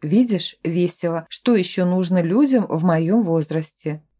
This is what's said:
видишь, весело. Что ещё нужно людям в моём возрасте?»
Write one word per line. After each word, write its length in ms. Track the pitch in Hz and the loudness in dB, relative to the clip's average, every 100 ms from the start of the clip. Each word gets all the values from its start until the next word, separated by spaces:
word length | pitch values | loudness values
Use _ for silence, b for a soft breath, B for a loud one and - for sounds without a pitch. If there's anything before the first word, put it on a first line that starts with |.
видишь, 560 | 151 208 247 180 - - | 0 2 2 0 -4 -8
весело. 640 | 165 170 175 - 170 165 160 | -4 0 -2 -2 -6 -6 -8
Что 240 | - 247 | -6 0
ещё 320 | 220 180 - 180 | 0 0 -2 0
нужно 340 | 185 175 180 | 0 0 0
людям 460 | 165 220 285 254 190 | 2 2 4 2 0
в 160 | 160 | 0
моём 380 | 180 160 165 233 | 2 2 2 2
возрасте?» 800 | 185 165 151 160 156 - 156 156 _ | 2 0 0 -4 -6 -10 -10 -10 _